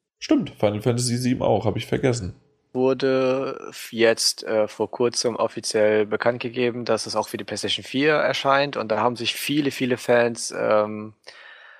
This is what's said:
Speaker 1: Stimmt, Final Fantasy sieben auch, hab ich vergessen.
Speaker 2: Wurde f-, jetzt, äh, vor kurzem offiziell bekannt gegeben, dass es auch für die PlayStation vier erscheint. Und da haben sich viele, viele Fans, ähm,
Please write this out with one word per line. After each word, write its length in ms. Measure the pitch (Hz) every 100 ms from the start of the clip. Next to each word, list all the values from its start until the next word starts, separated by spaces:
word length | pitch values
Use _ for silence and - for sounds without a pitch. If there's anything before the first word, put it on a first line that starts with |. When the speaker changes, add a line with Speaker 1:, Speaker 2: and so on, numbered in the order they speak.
| _ _
Speaker 1:
Stimmt, 300 | - 320 151 -
Final 220 | 104 104
Fantasy 380 | 123 120 123 120
sieben 240 | 123 123
auch, 240 | - 110 110
hab 100 | 95
ich 80 |
vergessen. 500 | - 123 131 117 90 - _ _ _
Speaker 2:
Wurde 840 | 127 131 131 135 131 131 131 135 - -
f-, 240 | - -
jetzt, 520 | 113 113 113 - -
äh, 220 | - 110 107
vor 240 | - 107
kurzem 460 | - 120 - 123 110
offiziell 720 | 110 - - 110 107 107 104
bekannt 340 | 107 117 120
gegeben, 460 | 117 120 123 120 120
dass 180 | 110
es 120 | - 107
auch 120 | 104
für 80 | 107
die 80 |
PlayStation 400 | 101 104 104 -
vier 300 | - 131 147
erscheint. 640 | 151 - 135 139 139 143 131
Und 120 | 110
da 100 | 107
haben 160 | 117 117
sich 180 | 113
viele, 380 | - - 143 139
viele 260 | - 127 123
Fans, 560 | - 120 120 117 - -
ähm, 540 | 113 107 107 107 107 - - - - - -